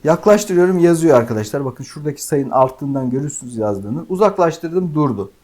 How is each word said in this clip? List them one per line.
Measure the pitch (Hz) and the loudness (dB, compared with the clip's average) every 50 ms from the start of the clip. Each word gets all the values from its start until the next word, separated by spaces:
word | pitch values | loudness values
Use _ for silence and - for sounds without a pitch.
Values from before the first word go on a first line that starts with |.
| - | 2
Yaklaştırıyorum | 151 165 170 - 214 208 208 208 - 185 175 180 180 190 175 | 0 0 2 4 4 4 4 4 0 2 2 4 4 4 4
yazıyor | 170 170 170 160 160 165 139 120 | 4 4 4 4 4 4 6 4
arkadaşlar. | 113 117 117 107 107 - - 143 139 | 4 2 -4 -4 -4 -4 -6 -6 -6
Bakın | 131 123 - 135 | -6 -8 -10 -16
şuradaki | - - 151 147 151 139 - - | -16 -14 -10 -8 -8 -8 -8 -6
sayının | - 160 143 135 120 | -4 -2 -2 -2 0
altından | - 131 131 131 - - 147 139 139 139 131 123 | 2 2 2 2 0 -8 -8 -6 -4 -4 -4 -2
görürsünüz | 120 135 147 147 143 - 135 123 120 | -4 -4 -4 -6 -8 -10 -14 -12 -6
yazdığını. | 113 107 104 104 98 98 104 123 160 165 - | -4 -4 -2 -4 -4 -6 -8 -8 -8 -6 -6
Uzaklaştırdım | 185 185 214 202 196 190 175 165 156 - - 165 165 185 185 170 147 | -2 2 2 0 2 2 0 0 -2 -4 -10 -4 -4 -4 -4 -2 -2
durdu. | 151 151 139 113 98 95 - _ _ | 0 0 0 -2 -4 -8 -10 _ _